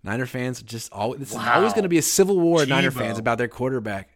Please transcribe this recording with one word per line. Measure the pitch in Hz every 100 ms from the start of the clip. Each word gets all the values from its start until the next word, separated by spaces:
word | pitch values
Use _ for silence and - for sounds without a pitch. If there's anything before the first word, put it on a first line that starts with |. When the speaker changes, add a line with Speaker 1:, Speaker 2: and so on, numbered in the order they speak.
Speaker 1:
Niner | - 113
fans | 131 127 127 123
just | 107 117 -
always, | 98 110 143
this | 135
is | 117
Speaker 2:
Wow. | 117
Speaker 1:
always | 120 220
gonna | 208 196
be | 170
a |
civil | - - 196 190
war | 170 165
of | 139
Niner | 135 139
Speaker 2:
Tebow. | 127
Speaker 1:
fans | - 98
about | 113 117
their | 120
quarterback. | - 127 131 110 98 98